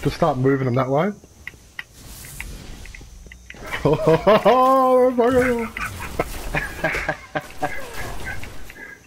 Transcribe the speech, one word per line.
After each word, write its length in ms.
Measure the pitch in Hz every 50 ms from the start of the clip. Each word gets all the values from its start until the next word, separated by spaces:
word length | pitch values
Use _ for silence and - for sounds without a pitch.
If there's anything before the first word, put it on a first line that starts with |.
| -
Just 140 | 143 -
start 200 | - - 165 139
moving 280 | 131 127 135 139 135 135
them 100 | 127 117
that 140 | 131 131 127
way. 240 | 139 143 165 208 202 - - - - - - - - - - - - - - _ - - - - - - - - - - - - - - - - - - - - - - - - - - - - - - - -
<laughs> 4000 | - - - - - - - 139 151 151 - 156 160 156 - 190 214 208 - 196 240 262 254 262 262 269 262 254 254 254 254 254 254 240 226 240 262 254 247 254 240 233 226 220 - - - - - - - - - - - - - - - - - - - - - - - 156 - - - - 151 - - - - 151 - - - - - 147 - - 131 - - - - - - - - - - - - - - - - - - - - - - - -